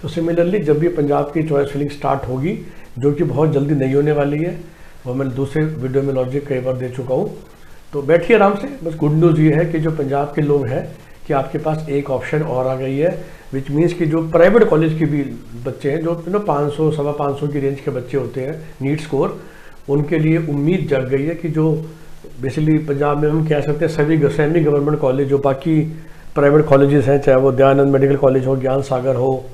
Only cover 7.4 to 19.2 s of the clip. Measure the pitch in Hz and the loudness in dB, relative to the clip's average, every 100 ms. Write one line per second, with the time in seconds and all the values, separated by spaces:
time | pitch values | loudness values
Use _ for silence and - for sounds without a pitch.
7.4 | - - - - - 147 135 170 165 226 | -18 -20 -20 -20 -10 -8 2 2 4 4
8.4 | 196 202 - - 165 156 151 151 170 156 | 4 2 -6 -8 -8 -2 0 4 4 4
9.4 | 156 151 175 156 160 156 135 139 147 - | 4 4 0 0 -2 -2 -2 -2 -2 -2
10.4 | 147 143 123 139 185 - - - - 143 | 0 0 0 -4 -6 -14 -20 -18 -4 -2
11.4 | 135 151 156 156 156 143 143 127 - 151 | -2 -4 -4 -4 -2 -4 -2 -4 -2 -4
12.4 | 156 127 127 131 135 135 160 185 - - | -2 -2 -2 -4 -4 -2 -2 -2 -10 -18
13.4 | - 135 135 139 165 160 165 160 160 165 | -10 -8 -4 0 0 0 0 0 0 4
14.4 | 175 226 208 156 160 156 151 147 131 117 | 6 6 4 4 2 0 0 0 -4 -8
15.4 | - 117 127 117 147 147 160 165 160 202 | -14 -10 -10 -6 -4 -2 -4 -4 -4 -4
16.4 | 202 147 147 147 156 151 143 147 143 139 | -2 -2 -2 0 0 0 -4 -2 -4 -2
17.4 | 147 143 135 139 - 127 117 139 123 139 | -4 -2 -2 -4 -6 -6 -4 -4 -4 -6
18.4 | 131 160 - - 135 151 - 135 | -8 -8 -12 -8 -4 -4 -2 -2